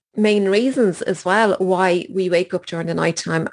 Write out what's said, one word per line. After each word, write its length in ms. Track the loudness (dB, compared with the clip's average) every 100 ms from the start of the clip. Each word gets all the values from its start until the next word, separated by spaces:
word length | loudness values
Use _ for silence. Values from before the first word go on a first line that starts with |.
| _ 0
main 320 | 2 2 2
reasons 520 | 2 0 2 0 0
as 200 | -4 -4
well 320 | 0 2 2 2
why 460 | 0 2 2 0 -2
we 200 | -4 0
wake 240 | 0 0
up 120 | -6 -6
during 220 | -8 -4
the 60 |
night 220 | -2 -2 -2
time, 320 | -2 -4 0